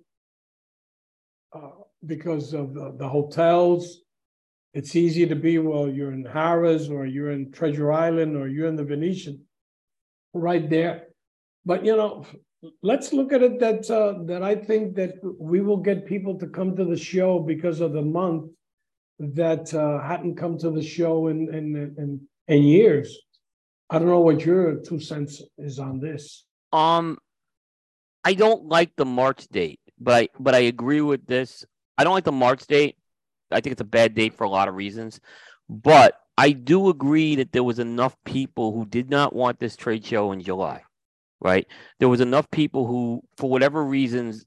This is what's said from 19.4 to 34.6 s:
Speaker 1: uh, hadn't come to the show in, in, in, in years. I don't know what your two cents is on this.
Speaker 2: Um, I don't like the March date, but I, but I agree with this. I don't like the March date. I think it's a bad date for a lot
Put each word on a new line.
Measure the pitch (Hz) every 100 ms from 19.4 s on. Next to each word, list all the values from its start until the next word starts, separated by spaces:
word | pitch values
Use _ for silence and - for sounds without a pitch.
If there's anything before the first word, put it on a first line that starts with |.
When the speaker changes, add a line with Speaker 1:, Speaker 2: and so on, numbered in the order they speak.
| 165 160 160
Speaker 1:
uh, | 160 151 143 139
hadn't | 175 175 165
come | 175 156
to | 165
the | 156
show | 156 - 165 160 160
in, | 156 160
in, | 156 151 151 143 143
in, | 143 139 - _ -
in | 147
years. | 147 170 220 143 - - _ _ _ _ _ _ -
I | 160
don't | 170
know | 175
what | 165 143 160
your | 185 175 147
two | - 165
cents | - 151 143 - - -
is | 147 131
on | 135 131
this. | 151 147 - - _ _ -
Speaker 2:
Um, | 156 160 165 165 - _ _ _ _ _ _ _ _ _ _
I | 180
don't | 190 214 226 151
like | 160 175 -
the | 131
March | 123 131 131 -
date, | 98 82 - _ -
but | 123
I, | 120 117 -
but | 135
I | 127
agree | 120 120 120 147
with | 147 139 -
this. | 127 127 - - _ _ -
I |
don't | 156
like | 190 170
the |
March | 135 123 131 -
date. | 147 143 - _ _ _ _ -
I | 113
think | 127
it's | 123
a | 107
bad | 117 113 110
date | 110
for | -
a | 107
lot | 95